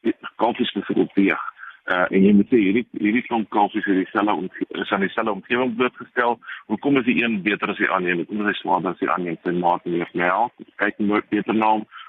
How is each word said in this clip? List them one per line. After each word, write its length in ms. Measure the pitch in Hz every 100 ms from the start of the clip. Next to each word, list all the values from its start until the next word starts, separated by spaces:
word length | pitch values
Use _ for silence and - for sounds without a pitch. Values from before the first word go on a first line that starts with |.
die 120 | - - - -
kalfies 360 | 113 113 120
byvoorbeeld 420 | 104 - 98 87
weeg. 280 | - 98 76 - - - - -
Eh, 200 | 92 90
en 140 | 95
jy 80 | 98
moet 140 | 104 98
sê, 80 | 123
hierdie, 300 | 95 104 117 -
hierdie 240 | 104 117
klomp 280 | - 120 104
kalfies 360 | 110 101 107 101
het 100 | 95
dieselfde 380 | 92 107 101
omge-, 320 | 92 92 - -
is 220 | - 95
aan 80 | 101
dieselfde 320 | 95 - 110
omgewing 440 | 98 - 120 131 113
blootgestel. 640 | 123 - 117 - 120 117 - - -
Hoekom 320 | 107 143 139
is 80 | 120
die 180 | 113
een 180 | 117 107
beter 280 | 90 101 -
as 80 | 98
die 120 | 101
ander? 260 | 92 90 87
Hoekom 260 | 82 104
is 40 | 104
hy 80 |
swaarder 380 | 101 - 90 90
as 60 | 90
die 100 | 92
ander? 280 | 85 90 82
Sy 80 | -
maak 340 | 87 87 87 -
meer 240 | 85 85
melk. 400 | - 87 95 117 - - -
Kyk, 220 | 101 -
moet 320 | 104 104 -
beter 240 | 104 98
na 120 | 110 110
hom. 200 | 110 107 -